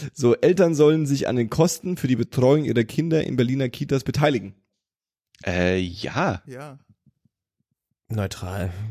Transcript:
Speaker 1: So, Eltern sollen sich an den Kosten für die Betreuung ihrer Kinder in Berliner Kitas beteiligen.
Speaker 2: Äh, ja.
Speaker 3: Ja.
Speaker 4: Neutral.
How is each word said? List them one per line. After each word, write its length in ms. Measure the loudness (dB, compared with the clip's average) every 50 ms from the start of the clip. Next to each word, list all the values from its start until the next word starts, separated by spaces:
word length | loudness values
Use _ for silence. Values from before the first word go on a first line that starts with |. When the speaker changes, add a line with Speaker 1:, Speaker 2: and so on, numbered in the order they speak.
| -14 -12 -6
Speaker 1:
So, 200 | 0 2 2 4
Eltern 380 | 4 4 2 4 4 4 2 4
sollen 300 | 4 6 6 4 4 2
sich 220 | 0 0 -2 -2 -2
an 80 | 0
den 140 | 0 -2 0
Kosten 460 | 2 2 2 2 2 -4 -6 -8 -6
für 120 | -2 0 0
die 80 | 0
Betreuung 480 | 0 0 -2 0 2 4 4 4 4 2
ihrer 200 | 0 0 0 0
Kinder 380 | -2 -2 -4 -2 0 0 0 0
in 120 | 0 0
Berliner 320 | 0 0 0 0 -2 -2 -4
Kitas 340 | -6 -8 -6 -2 -2 -2 -2
beteiligen. 500 | -2 -2 0 2 2 2 0 -4 -8 -18 _ _ _ _ _ _ _ _ _ _ _ _ _ _ _ _ _ -6
Speaker 2:
Äh, 320 | -4 0 0 2 2 2 0
ja. 640 | -2 -4 -8 -8 -8 -6 -4 -2 -2 -2 -2 -4 -8
Speaker 3:
Ja. 320 | -14 -16 -16 -16 -18 -18 -20 _ _ _ _ _ _ _ _ _ _ _ _ _ _ _ _ _ _ _ _ _ _ _ _ _ -8
Speaker 4:
Neutral. 640 | -4 -4 -4 -4 -6 -8 -10 -8 -6 -6 -6 -6 -6 -8 -10 -10